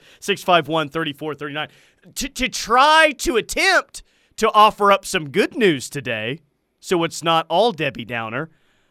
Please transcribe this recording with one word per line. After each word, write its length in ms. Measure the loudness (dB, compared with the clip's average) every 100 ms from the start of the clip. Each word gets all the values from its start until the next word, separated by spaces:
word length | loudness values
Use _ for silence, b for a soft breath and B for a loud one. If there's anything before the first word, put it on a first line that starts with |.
| b b
six 240 | -6 -4
five 260 | 2 2 2
one, 200 | -4 -4
thirty-four 460 | -6 -8 -8 -10
thirty-nine. 340 | -10 -10 -10 -12 b b b _ -10
To, 120 | -10
to 200 | -6 -6
try 640 | -6 0 4 6 6 4 0
to 180 | -4 -2
attempt 680 | -2 -2 2 2 0 -10 -20 _ _ -4
to 140 | 0
offer 380 | 6 4 4 2
up 140 | 2
some 260 | 0 -6 -4
good 260 | -2 -2 2
news 320 | 2 0 -4
today, 520 | -10 -6 -6 -6 -8 _ _ _ _
so 240 | -4 -2
it's 180 | -2 -4
not 240 | 0 0 2
all 240 | 2 0
Debbie 320 | 0 -6 -6
Downer. 460 | -10 -8 -6 -8 -10 _ _ _ _